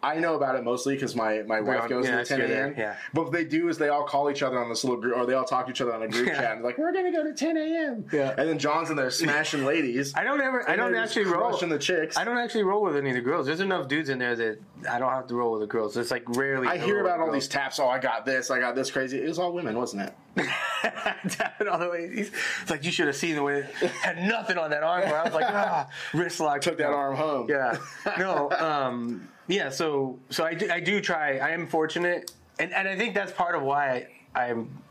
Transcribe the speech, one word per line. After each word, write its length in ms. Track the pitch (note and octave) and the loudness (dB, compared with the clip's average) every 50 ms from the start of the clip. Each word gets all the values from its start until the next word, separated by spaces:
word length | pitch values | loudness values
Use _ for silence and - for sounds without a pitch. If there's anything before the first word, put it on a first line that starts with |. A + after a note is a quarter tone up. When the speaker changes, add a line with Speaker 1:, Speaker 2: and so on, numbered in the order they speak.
| - | 0
Speaker 1:
I 120 | C#3 D3+ E3 | 0 0 2
know 160 | E3 E3+ D#3+ | 2 2 2
about 220 | D3 C#3+ C3 D#3 | 2 2 0 0
it 80 | F3+ A#2+ | 0 0
mostly 340 | A#2 B2 A#2+ - C#3 C#3 C3+ | 0 -2 0 0 -2 0 0
'cause 160 | C3+ A#2 G2+ | -2 -2 0
my, 280 | B2 A2+ A2 G#2+ A2 G#2 | 0 0 2 0 0 0
my 140 | G#2+ A2 G#2+ | 0 0 0
Speaker 2:
They're 20 | G#2+ | 2
Speaker 1:
wife 200 | G#2 C3 A#2+ A2+ | 2 2 2 0
Speaker 2:
on, 40 | A#2 | 0
Speaker 1:
goes 180 | C3 B2 C3+ | 0 0 2
Speaker 2:
yeah, 40 | C3 | 2
Speaker 1:
to 60 | B2 | 2
the 40 | A#2 A#2+ | 0 0
Speaker 2:
it's 80 | A#2+ | 0
good 60 | C#3+ C3+ | 0 0
Speaker 1:
ten 100 | A#2+ A#2+ | 2 2
A 40 | C3 | 2
M. 200 | C3+ C3+ C#3+ C#3+ | 0 0 -2 -2
Speaker 2:
there, 0 | |
yeah. 200 | - A2 G#2 G2+ - - - - | -2 -4 -4 -4 -8 -10 -2 0
Speaker 1:
But 80 | D#3 E3 | 0 0
what 100 | E3 C#3+ | 0 0
they 120 | E3+ E3 | -2 -2
do 240 | C#3+ C#3+ D#3+ F3 E3+ | 0 0 0 2 0
is 100 | D#3 B2+ | 0 2
they 100 | D3+ D3 | 2 2
all 140 | D3 D3 C#3 | 2 2 0
call 260 | - - C#3 C#3+ D3 C#3+ | 2 0 2 2 2 0
each 100 | C#3 D3 | 0 0
other 160 | C3 B2+ B2 | 0 0 0
on 100 | A#2+ A#2 | -2 -2
this 140 | A#2 A2 - | -4 -2 0
little 180 | C3 A#2+ A2+ | 0 0 0
group, 160 | G#2+ B2 A#2+ | 0 0 0
or 100 | B2 B2 | 2 2
they 80 | A#2+ C3 | 2 2
all 100 | C3 B2+ | 2 2
talk 220 | - C3+ B2+ B2 | 2 0 0 0
to 40 | A#2 | -2
each 100 | B2 - | -4 -2
other 140 | C3+ A#2+ A#2 | -2 -2 -2
on 80 | A2+ A2 | -2 -4
a 60 | A2 | -2
group 180 | G#2 A#2 B2 | 0 2 2
Speaker 2:
Yeah. 140 | B2+ - - | 2 2 2
Speaker 1:
chat. 120 | C3 A#2 A2 | 0 0 0
And 80 | A2 A2+ | 0 -2
like, 120 | B2 A#2+ | -4 -2
"We're 160 | - D4+ E4+ F4 | 0 -2 0 0
gonna 200 | F#4+ F#4 F4+ E4+ | 0 0 0 0
go 100 | E4 D4+ | 0 -2
to 100 | D#4 D4 | -2 -4
ten 240 | - C4 D#4+ E4 | -2 -2 0 0
A 200 | D#4+ D4+ D#4 D#4+ E4 D#4 | 0 0 0 -2 -2 -2
M." 180 | D4 B3 A3 F#3+ - - | -2 -4 -6 -6 -2 0
Speaker 2:
Yeah. 220 | D3 C#3 C3+ - | 0 0 0 0
Speaker 1:
And 120 | - C#3 D#3+ | 0 0 0
then 100 | D#3+ D3 | 0 0
John's 320 | C3+ D3+ D3 D#3+ E3 D3+ | 0 2 2 2 0 0
in 60 | D#3+ | 0
there 160 | D3 C3 B2+ B2 | 0 0 0 0
smashing 520 | - E3 D3+ D3 D3 D#3 D#3 - D3 C3+ | 0 0 2 2 2 0 0 -2 0 0
ladies. 480 | C3+ D3+ E3 D3+ B2+ A#2 C3 C#3 C#3 - | 2 2 2 2 0 0 -2 -2 -2 -2
Speaker 2:
<laughs> 20 | |
I 80 | D#3+ F#3 | -2 0
don't 160 | A#3+ C#4 D4 | 0 0 0
ever, 280 | C4+ C4 C4 B3 - - | 0 0 0 0 0 0
I 40 | F3 | 2
Speaker 1:
And 60 | G3 | 2
Speaker 2:
don't 100 | A#3+ - | 2 2
Speaker 1:
they're 120 | - A3+ A3+ | 2 0 0
just 120 | A3+ - | 0 0
Speaker 2:
actually 160 | A#3 G3+ F#3+ F3 | 0 2 2 4
roll. 180 | E3 - A#3+ | 2 2 2
Speaker 1:
crushing 180 | G#3 F3 F3+ E3+ | 2 0 0 0
the 100 | D#3+ C#3+ | 0 0
chicks. 380 | - - F#3 E3 D#3 D#3+ - | 2 2 2 2 0 0 0
Speaker 2:
I 80 | - F3+ | 0 0
don't 120 | A3 A#3+ | 0 0
actually 280 | B3 A#3+ A#3 - A3+ G3+ | 0 -2 0 0 2 2
roll 180 | F#3 G3 G#3 G#3 | 2 2 2 2
with 140 | F#3 D3+ | 2 2
any 140 | C#3+ C#3 C#3 | 2 0 2
of 40 | B2 | 0
the 60 | B2 | 0
girls. 260 | A#2+ B2 D#3 F3 C#3 | 0 0 0 0 0
There's 140 | C3 D#3 E3 | 0 0 0
enough 260 | G3 G3 F#3+ F3 F3 | 0 0 0 0 0
dudes 220 | B2+ C#3+ D3+ D#3+ C#3 | 0 0 0 0 0
in 100 | C3+ B2+ | -2 0
there 160 | B2 B2 A#2+ | 2 0 2
that 240 | A2+ A#2 A2 G#2+ G#2+ - - - - - - | 2 2 0 -2 -4 -10 -20 -20 -10 -6 -4
I 80 | A#2+ A#2+ | -2 0
don't 140 | C3 B2+ B2+ | 0 0 0
have 160 | C3 C3 B2+ | -2 -2 -2
to 80 | A#2+ | -2
roll 160 | A#2+ A#2+ A#2 A2+ | 0 2 2 2
with 80 | A2 | 0
the 80 | G#2+ G#2 | -2 0
girls. 280 | G#2 A#2 A2 G#2+ G#2 | 0 0 0 0 0
It's, 140 | A#2 A#2+ A#2+ | -2 -2 0
like, 140 | C3 A#2+ A#2 - | -2 -2 -2 -2
rarely 360 | A#2+ A#2+ C3+ C#3 C3+ C3 B2+ | 0 0 2 2 2 2 2
Speaker 1:
I 60 | C#3+ F3 | 0 0
Speaker 2:
I 60 | F3 | 2
Speaker 1:
hear 180 | D3 F3+ G#3 | 2 2 2
Speaker 2:
roll 80 | G#3 F#3+ | 4 4
Speaker 1:
about 120 | F3+ F3 E3 | 2 2 2
Speaker 2:
with 20 | |
Speaker 1:
all 60 | E3 D#3 | 2 2
Speaker 2:
girls. 140 | D3 C#3 - | 0 0 -2
Speaker 1:
these 40 | - | 0
taps. 300 | - C#3+ C#3 C3+ - - | -2 -2 -2 -2 0 2
"Oh, 80 | C#3+ | 2
I 140 | B2 B2 C3 | 2 2 2
got 260 | B2 C3 A#2 A#2 G#2+ | 2 0 0 0 0
this. 240 | C3 C3 C3 B2 - | 0 0 0 2 2
I 80 | C3 B2 | 0 2
got 160 | B2 B2 A#2+ | 2 2 2
this 160 | C3+ C3+ - | 0 -2 0
crazy." 320 | - C#3 C3 B2+ C3 C3+ A2 | 0 -2 -2 0 -2 -2 -2
It 60 | D#3 | -2
was 100 | E3 E3 | 0 0
all 140 | F3+ F3 F3 | 0 0 0
women, 260 | F3 E3+ B2+ G#2+ A#2 | -2 -4 -2 -2 -2
wasn't 320 | B2 - G2+ G2+ G2 F#2+ - - - - - | -2 -2 -4 -6 -6 -6 -8 -14 -20 -6 -2
it? 120 | - D3 C3 | -2 -2 0
Speaker 2:
<laughs> 0 | - - - - - - - - - - - A3 - - - G3 | -2 -4 -4 -4 -4 -2 -2 -2 -2 -2 -4 -4 -4 -2 -4 -6
Tapping 400 | - - A3 - - - G#3+ G3+ | -2 -2 -4 -4 -2 -4 -2 0
all 100 | F3 E3 | 0 0
the 100 | F3 F3 | 0 -2
ladies. 440 | F3 E3+ E3+ F3+ G3 A#3 G3+ - - - - - - - - | -2 -4 -6 -6 -4 -6 -6 -4 -4 -4 -4 -2 -4 -4 -2
It's 80 | - E3+ | -2 -4
like, 120 | D3 C#3 | -2 0
you 60 | F3 | -2
should 160 | E3+ - E3+ | 2 2 2
have 80 | D3 C#3+ | 2 2
seen 220 | C#3+ - E3+ D#3+ | 0 0 0 0
the 60 | D3 C#3+ | 2 2
way 240 | C#3+ C#3+ C#3+ C#3 - - - | 2 0 0 -2 -4 -4 -2
it 100 | - F3 - - - | -2 -2 0 0 -2
had 160 | G3 E3+ D#3+ F3+ | -2 -2 0 0
nothing 320 | G3+ A3+ A3+ G#3 F#3+ F#3 F3 | 0 0 0 0 0 0 0
on 120 | D#3+ D#3 | 0 0
that 120 | D3 D3+ D#3 | 0 0 2
arm. 200 | D#3+ F3 F3+ F#3+ F3 | 2 2 2 2 2
Where 120 | D3+ D3+ | 2 2
I 20 | E3 | 0
was 100 | A3 G#3+ | 2 2
like, 100 | - B3+ | 2 2
Speaker 1:
<laughs> 40 | A#3 | 2
Speaker 2:
"Ah, 380 | G3+ G3+ G3+ G#3 F3+ D#3 C#3 - - - - - - | 2 2 2 2 2 0 -2 -2 -8 -10 -10 -4 0
wrist 280 | D3+ F3 E3+ E3+ - | 0 0 0 0 0
lock." 200 | E3 D3+ C#3+ C#3+ | 0 2 2 2
Speaker 1:
Took 180 | C3+ F3 E3 D3+ | 2 0 0 2
that 120 | D3+ D3 | 0 2
Speaker 2:
No. 60 | D3 | 2
Speaker 1:
arm 180 | C#3+ C#3 C#3 C3+ | 2 0 0 0
home. 320 | C#3 D#3 D#3 D3 C3+ A#2 A2+ | 0 0 0 0 0 0 2
Speaker 2:
Yeah. 280 | D3 C#3 C3 A#2+ A2+ C3 - - - - | 2 2 2 2 0 -2 -6 -12 -14 -6
Speaker 1:
<laughs> 200 | - - G#3 E3+ | -6 -4 -2 -2
Speaker 2:
No. 320 | F3+ F#3+ F3+ C#3 C#3+ C#3+ | 0 0 0 0 0 0
Um, 760 | F#3 D#3+ D#3+ D#3+ D3+ C#3+ C3+ B2+ B2 B2 A#2 A#2+ A#2 F#2 - - - - - - | 0 2 2 2 2 2 0 0 -2 -2 -4 -4 -6 -6 -10 -16 -20 -20 -4 -2
yeah. 220 | F3+ G3 F3+ C3+ | 0 0 0 -2
So, 480 | C3 - E3+ D#3 D3 C#3 C3+ C3 B2 - - - | -2 0 0 2 2 2 0 0 -4 -10 -12 -8
so 140 | - - E3 | -2 0 0
I 100 | D#3+ E3+ | 0 0
do, 160 | - - F3 | -2 0 0
I 100 | F3 E3+ | 0 0
do 200 | E3+ E3 G3+ G3+ | 0 2 0 0
try. 380 | - - F3+ D#3+ D3+ C#3+ C3+ C3+ | 2 0 0 0 2 0 2 2
I 120 | C#3+ D3 | 2 0
am 160 | D#3+ E3+ E3+ | 0 -2 -4
fortunate, 640 | D3 - D#3+ D#3 D#3 D#3+ E3+ F3 F3 F3 F3 - - - - - - - - | 0 2 2 2 2 0 0 0 2 0 0 -4 -8 -16 -16 -20 -20 -4 -4
and, 140 | D#3 D3 - | -4 -2 0
and 160 | G3 F#3+ F#3+ | -2 0 0
I 80 | F#3+ | 0
think 180 | F#3 A3 A#3 F#3 | 0 -2 0 0
that's 180 | G3+ G3 F3 - | -2 -2 -2 -2
part 220 | - F#3 F3 F3 | 0 0 0 2
of 80 | D#3+ C#3 | 0 2
why 440 | C3+ C#3 C#3+ C#3+ C3+ B2+ B2 B2 - - - - - - | 2 2 2 2 2 0 -2 -4 -8 -18 -20 -20 -6 -2
I'm 360 | B2+ B2 A#2+ A#2+ A#2 A2+ B2+ C3+ - - - | -2 0 0 0 -2 -4 -6 -10 -16 -18 -20